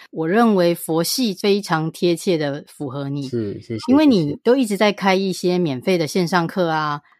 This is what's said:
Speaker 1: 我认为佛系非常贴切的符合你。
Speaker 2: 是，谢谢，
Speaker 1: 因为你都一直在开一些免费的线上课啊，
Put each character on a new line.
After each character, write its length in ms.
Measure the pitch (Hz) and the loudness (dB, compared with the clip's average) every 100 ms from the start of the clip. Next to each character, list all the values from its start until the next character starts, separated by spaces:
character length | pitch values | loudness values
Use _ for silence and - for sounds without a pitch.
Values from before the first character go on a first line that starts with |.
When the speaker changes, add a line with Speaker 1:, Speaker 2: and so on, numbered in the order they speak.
| - | -14
Speaker 1:
我 160 | 170 160 | -6 0
认 260 | 208 233 | 2 4
为 220 | 190 175 170 | 4 2 0
佛 260 | - 160 | -2 -2
系 320 | 165 - 233 | 0 -2 -2
非 260 | 180 208 202 | -2 0 0
常 300 | - 160 160 | 0 -2 -2
贴 240 | - 175 | -2 -2
切 240 | 165 202 160 | 0 0 -2
的 260 | 147 143 - | -2 -6 -12
符 200 | - 143 | -12 -10
合 200 | 143 139 | -8 -6
你。 180 | 143 131 | -6 -6
Speaker 2:
是， 280 | 120 104 | -4 -6
谢 220 | 107 - 110 | -8 -10 -8
谢， 140 | - | 2
Speaker 1:
因 60 | 277 | 4
为 100 | 302 | 6
你 300 | 202 147 - | 4 0 -2
都 100 | 226 | 0
一 100 | 269 | 2
直 120 | 220 196 | 2 2
在 160 | 214 | 0
开 240 | 196 196 190 | 2 0 2
一 160 | 196 | 0
些 260 | 175 180 180 | -2 0 0
免 220 | 170 127 | 0 -2
费 180 | 190 180 | 0 0
的 80 | 147 | 0
线 220 | 196 165 | 0 0
上 180 | 180 165 | 0 0
课 220 | 190 170 | -2 0
啊， 340 | 156 151 143 _ | 0 -2 -6 _